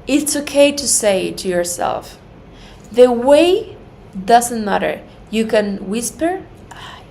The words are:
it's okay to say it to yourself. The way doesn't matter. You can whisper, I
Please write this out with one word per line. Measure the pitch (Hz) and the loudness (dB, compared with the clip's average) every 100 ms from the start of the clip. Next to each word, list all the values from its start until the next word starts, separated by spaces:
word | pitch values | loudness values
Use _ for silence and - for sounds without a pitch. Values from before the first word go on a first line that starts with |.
| - | -2
it's | 277 294 294 | -2 0 -4
okay | 285 285 285 | -4 2 2
to | 285 233 | 2 -2
say | - 214 196 175 | -2 0 0 -2
it | 170 | -6
to | 190 | -4
yourself. | 175 175 - - - - - - - - - - - - | -2 -2 -4 -4 -4 -8 -20 -20 -20 -20 -20 -20 -20 -12
The | 226 247 | 4 4
way | 240 247 294 339 381 - - - - - 190 185 | 6 4 4 6 2 -2 -14 -20 -20 -20 -14 2
doesn't | 233 233 233 208 | 4 4 -4 -2
matter. | 185 156 151 - - - | -2 -2 -6 -10 -20 -8
You | 214 220 | -4 0
can | 214 208 196 196 | 0 0 -4 -6
whisper, | 214 240 - 320 370 - - - | -6 -6 -4 -4 -4 -8 -20 -20
I | - - - - | -20 -18 -20 -20